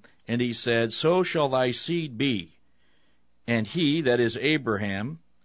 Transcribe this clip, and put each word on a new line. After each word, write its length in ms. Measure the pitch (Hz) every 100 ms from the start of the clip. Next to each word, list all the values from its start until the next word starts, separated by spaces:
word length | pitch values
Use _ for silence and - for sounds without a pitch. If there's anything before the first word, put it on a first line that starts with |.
| - _ -
And 140 | 120
he 140 | 123
said, 400 | 113 123 117 117
So 280 | - 156 185
shall 260 | 175 165 143
thy 220 | 131 127
seed 460 | 120 - 170 156 113
be. 420 | 139 107 85 - _ _ _ _ _ _ _ _ -
And 220 | 117 104
he," 320 | 165 151 160
that 200 | 135 120
is 160 | 117 113
Abraham, 840 | 135 156 117 101 104 98 117 160 _ _